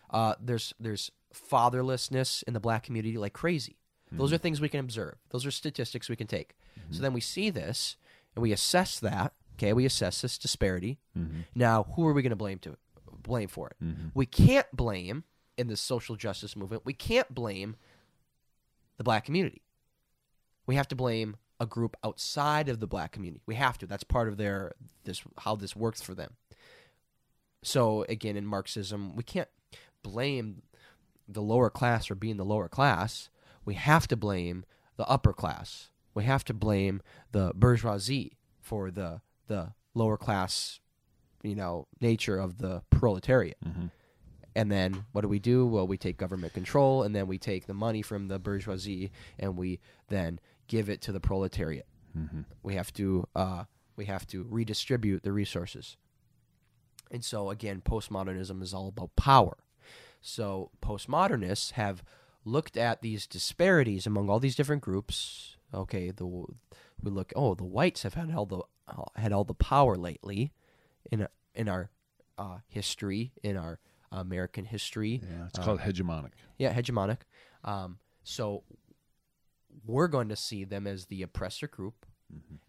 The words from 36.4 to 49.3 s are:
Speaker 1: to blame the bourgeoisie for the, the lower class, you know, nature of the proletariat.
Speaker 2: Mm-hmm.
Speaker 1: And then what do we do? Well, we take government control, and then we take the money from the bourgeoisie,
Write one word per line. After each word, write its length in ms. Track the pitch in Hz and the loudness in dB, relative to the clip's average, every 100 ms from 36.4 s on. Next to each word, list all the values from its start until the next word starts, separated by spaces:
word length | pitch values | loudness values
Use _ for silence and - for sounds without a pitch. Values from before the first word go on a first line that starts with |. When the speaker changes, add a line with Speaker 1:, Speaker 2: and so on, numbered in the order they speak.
| - | 0
Speaker 1:
to 80 | |
blame 480 | 107 107 101 98 95 - - - | 0 2 4 4 0 -8 -20 -2
the 200 | 104 92 92 | 0 2 6
bourgeoisie 800 | 123 117 113 101 101 135 82 - _ _ | 6 6 2 -2 -2 -4 -4 -12 _ _
for 300 | - 107 95 | -8 -6 -6
the, 300 | 92 87 85 - _ - | -6 -6 -8 -14 _ -8
the 260 | 101 87 - _ | -6 -6 -12 _
lower 240 | 117 110 107 | 0 2 2
class, 600 | - 101 92 - - - _ _ _ _ _ _ | 0 0 0 -2 -4 -10 _ _ _ _ _ _
you 120 | 104 104 | -6 -4
know, 320 | 90 85 - - | -4 -4 -8 0
nature 380 | 117 113 - 95 | 2 2 2 0
of 220 | 92 92 | -2 -4
the 240 | 92 87 - | -4 -2 4
proletariat. 640 | - 120 92 - 127 87 - 85 | 6 6 2 4 4 4 -4 -6
Speaker 2:
Mm-hmm. 220 | 87 87 - _ _ - - - 107 | -4 -6 -8 _ _ -20 -20 -6 0
Speaker 1:
And 140 | 104 | 2
then 340 | 101 92 98 107 | 2 2 -2 -4
what 100 | 101 | -2
do 60 | 104 | 2
we 120 | 101 | 2
do? 260 | 113 127 123 | 4 6 6
Well, 200 | 110 92 | 4 2
we 100 | 95 | 0
take 200 | 92 90 | -2 -2
government 360 | 95 92 90 | -4 -4 -4
control, 500 | - 90 143 135 135 | -6 0 6 6 6
and 100 | 107 | 2
then 140 | 104 95 | 0 -2
we 100 | 95 | -4
take 280 | - 92 - | -2 -4 -4
the 60 | |
money 280 | 98 113 110 | -2 0 0
from 280 | 107 101 98 | -2 -4 -4
the 100 | 95 | -4
bourgeoisie, 720 | 101 98 104 95 98 92 95 - - | -2 -4 -2 -6 -4 -6 -6 -8 -18